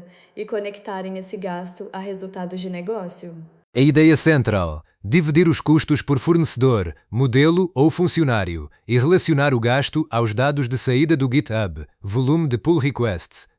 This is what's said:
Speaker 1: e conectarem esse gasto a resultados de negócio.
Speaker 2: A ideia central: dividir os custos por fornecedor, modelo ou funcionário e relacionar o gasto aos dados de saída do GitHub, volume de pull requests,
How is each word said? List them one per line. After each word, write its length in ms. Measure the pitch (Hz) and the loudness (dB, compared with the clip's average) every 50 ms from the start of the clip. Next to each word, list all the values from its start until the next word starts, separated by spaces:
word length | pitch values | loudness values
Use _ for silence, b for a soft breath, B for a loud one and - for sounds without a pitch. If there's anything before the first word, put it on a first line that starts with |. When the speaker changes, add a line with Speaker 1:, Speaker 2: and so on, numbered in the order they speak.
| 175 B B B B B B | -14 B B B B B B
Speaker 1:
e 100 | - 214 | -12 -10
conectarem 760 | 214 233 208 202 202 202 - - 214 196 190 190 190 190 185 | -6 -6 -6 -6 -6 -12 -12 -12 -10 -8 -8 -8 -8 -10 -10
esse 180 | 185 185 - | -10 -12 -12
gasto 520 | 196 190 185 175 175 185 180 - - 196 - - | -10 -8 -8 -8 -8 -10 -12 -14 -14 -16 -14 -12
a 60 | 190 | -12
resultados 640 | 190 202 190 185 190 185 185 190 180 175 185 185 | -10 -10 -10 -10 -12 -12 -10 -10 -10 -8 -8 -8
de 100 | 180 185 | -8 -8
negócio. 680 | 180 175 175 202 226 214 185 175 175 - - 175 165 165 165 - _ _ _ _ _ | -8 -8 -8 -8 -8 -8 -8 -10 -14 -14 -16 -16 -16 -16 -18 -20 _ _ _ _ _
Speaker 2:
A 60 | 123 | 2
ideia 360 | 135 151 135 156 156 160 156 | 2 4 6 6 6 6 6
central: 680 | - - 165 156 135 113 113 104 95 87 82 78 78 - _ _ _ _ | 6 4 4 4 4 2 2 0 0 -2 -2 -6 -10 -14 _ _ _ _
dividir 440 | 101 127 180 151 156 143 165 180 165 | 0 2 2 2 4 4 4 4 4
os 120 | 139 - | 2 0
custos 400 | - 143 156 151 - - 151 131 | 2 2 2 2 2 2 -2 -2
por 180 | - - 143 127 | 0 0 -2 0
fornecedor, 760 | - 165 170 170 160 - - 117 131 131 120 104 87 82 73 b b b | 2 2 2 2 2 0 0 2 2 2 2 2 0 -4 -8 b b b
modelo 600 | - 117 135 127 113 131 147 165 170 180 190 170 _ | -2 0 0 2 4 4 4 4 4 2 0 0 _
ou 160 | 127 147 160 | 2 2 2
funcionário 800 | - - 180 165 - 165 160 135 117 107 95 87 85 80 76 - _ _ _ - | 2 2 -2 0 2 0 0 2 2 0 -2 -4 -6 -8 -10 -12 _ _ _ -2
e 100 | 117 123 | 0 2
relacionar 540 | 120 160 185 170 - 170 156 139 143 147 131 | 4 4 2 2 2 2 2 2 2 2 2
o 80 | 117 | 2
gasto 460 | 113 117 127 139 139 - - 156 156 - | 0 0 0 0 -2 -2 -2 -4 -4 -2
aos 220 | 113 117 120 107 104 | -2 -2 -2 0 0
dados 340 | 113 131 147 147 143 135 117 | 0 0 0 0 -2 -4 -2
de 100 | 131 120 | -4 -4
saída 360 | - 135 123 131 160 151 165 | -2 0 2 2 2 2 2
do 120 | 131 135 123 | 0 0 0
GitHub, 560 | 120 147 - - 110 110 107 92 78 78 73 - _ _ | 0 -2 -2 -2 -4 -2 -2 -4 -6 -8 -12 -14 _ _
volume 480 | - 98 101 131 127 127 156 170 165 143 | -12 -4 -2 0 0 2 2 2 2 0
de 80 | 123 | -2
pull 220 | 113 - 151 175 156 | -2 2 2 2 2
requests, 680 | 120 143 117 - 120 110 92 82 - - - - - _ _ | 2 -2 -2 -2 -2 -2 -2 -4 -8 -10 -10 -12 -14 _ _